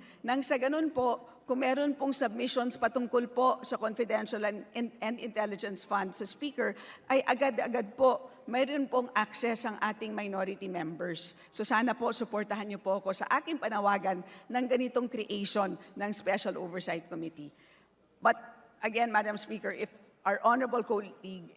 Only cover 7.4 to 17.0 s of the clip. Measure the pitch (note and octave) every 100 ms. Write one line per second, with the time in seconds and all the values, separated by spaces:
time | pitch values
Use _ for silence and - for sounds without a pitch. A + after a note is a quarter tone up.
7.4 | C4+ A3 - A#3+ G#3 - C4 A#3+ - -
8.4 | - A#3+ C4 C#4+ C#4 B3+ B3 - G#3+ -
9.4 | A#3 A3+ A#3+ G#3 G#3+ G#3+ A3 G#3+ G#3 G3
10.4 | F#3+ G3 G3 F3+ D#3+ E3 F3 D#3+ - -
11.4 | - - G#3+ A3 B3 A3+ A#3+ A#3 A3+ G#3
12.4 | G#3 G#3+ G#3 G3+ F#3+ F#3+ F#3+ F#3+ - C4+
13.4 | D#4 D#4 A3 G#3+ G3+ G3+ F#3+ F#3 F3+ -
14.4 | - B3 B3+ B3 B3+ B3 A#3+ A3+ G#3 G3+
15.4 | G3 G#3+ G3 F3 - - G3+ G#3+ - -
16.4 | G#3 F3 F3 F3+ F3 E3